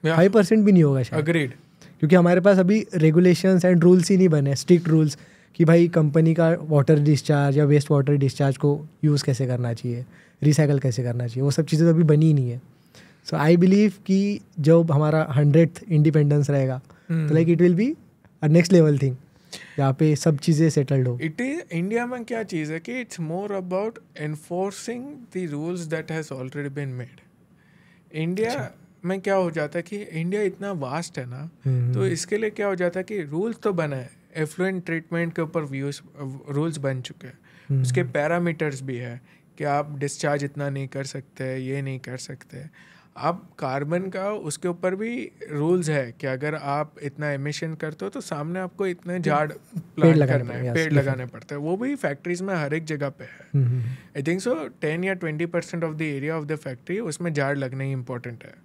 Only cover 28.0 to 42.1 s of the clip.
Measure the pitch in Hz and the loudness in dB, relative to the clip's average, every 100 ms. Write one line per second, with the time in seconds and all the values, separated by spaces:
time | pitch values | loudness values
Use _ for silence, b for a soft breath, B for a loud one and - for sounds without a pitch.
28 | b 156 165 185 220 269 - - _ _ | b -8 -6 -4 -4 -4 -8 -14 _ _
29 | 175 190 196 196 175 156 147 175 170 208 | -8 -6 -2 0 0 -4 -4 -6 -8 -12
30 | 208 160 170 202 202 180 202 180 131 147 | -10 -8 -4 -2 -2 -4 -8 -6 -6 -6
31 | 170 - 120 127 160 _ 135 127 123 127 | -8 -10 -12 -12 -14 _ -2 -2 0 0
32 | 190 165 - 214 220 214 202 190 175 180 | -2 -4 -4 -4 -4 -4 -4 -2 -2 -4
33 | 185 208 151 156 220 220 214 180 151 135 | -6 -8 -6 -6 -6 -4 -4 -2 -4 -6
34 | 123 _ _ 160 151 - 185 185 175 165 | -10 _ _ -6 -6 -4 -4 -4 -6 -8
35 | 156 170 170 165 160 165 147 135 143 139 | -6 -4 -4 -4 -4 -4 -6 -6 -8 -10
36 | - - 139 135 143 143 165 151 139 127 | -16 -14 -12 -12 -8 -4 -4 -4 -6 -6
37 | 123 - 127 - b b b 135 127 127 | -10 -16 -20 -20 b b b 0 0 0
38 | 123 147 151 175 175 156 156 135 135 120 | -2 -2 -2 0 -2 -2 -6 -6 -10 -10
39 | 123 120 b b b _ 147 143 147 143 | -10 -14 b b b _ -2 -2 -2 -6
40 | 143 - 156 143 143 143 143 139 135 135 | -8 -4 -4 -2 -4 -6 -8 -6 -8 -10
41 | 135 143 - - 131 131 131 139 135 131 | -10 -12 -18 -10 -8 -8 -6 -8 -8 -10
42 | 131 | -12